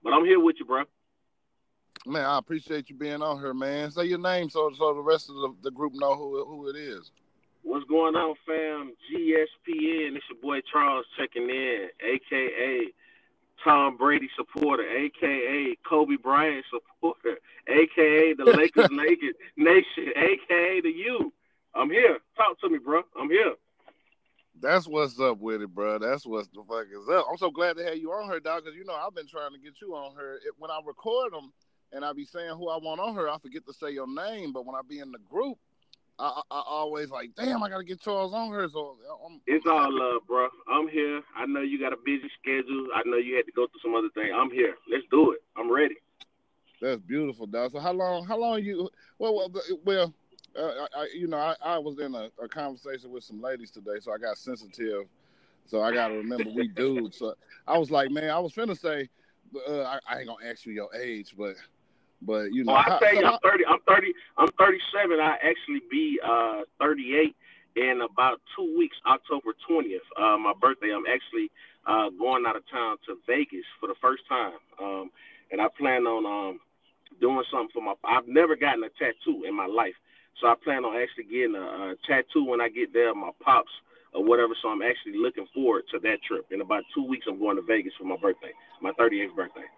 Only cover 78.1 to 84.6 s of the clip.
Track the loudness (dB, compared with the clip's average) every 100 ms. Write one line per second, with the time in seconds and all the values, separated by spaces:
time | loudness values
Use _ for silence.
78.1 | 0 4 4 4 4 2 0 -4 -2 -4
79.1 | -2 -2 -2 -4 -4 -2 0 0 -4 _
80.1 | _ _ 0 2 2 0 -2 -2 -2 -4
81.1 | -6 -6 -2 -2 -2 -8 -8 -8 -8 0
82.1 | 0 2 0 0 0 0 -2 0 2 2
83.1 | 2 -6 -4 4 4 4 -12 _ _ _
84.1 | -2 4 6 4 0